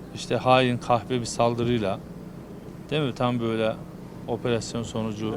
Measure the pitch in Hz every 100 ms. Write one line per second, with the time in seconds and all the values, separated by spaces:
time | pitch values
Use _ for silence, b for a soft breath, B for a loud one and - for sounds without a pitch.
0 | - - - 123 120 127 127 123 - 120
1 | 101 127 113 - 117 120 120 123 98 101
2 | - - - - - - - - - 151
3 | 139 - 123 123 113 110 110 110 - -
4 | - - - 117 123 113 - 120 110 113
5 | 110 104 110